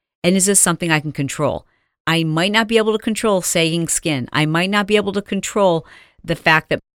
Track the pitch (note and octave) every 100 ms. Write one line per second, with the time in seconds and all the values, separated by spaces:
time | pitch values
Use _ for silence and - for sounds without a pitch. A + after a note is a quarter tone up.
0 | _ _ F3+ F#3+ F#3+ G3 F#3 E3 E3+ D#3
1 | D3 D3 C#3 - C#3 D#2 - _ _ _
2 | - E3 D#3+ D#3 F#3+ G#3+ A3 A3+ A3 G#3+
3 | - G#3+ A3 F#3+ - F3 E3 E3+ E3 -
4 | E3+ C#3 A#2+ C#3 D3+ D#3+ F#3 G#3 G3+ G#3
5 | G3 G3 - G3 - G#3+ F#3+ E3 - -
6 | - _ - E3 E3+ D#3+ - - -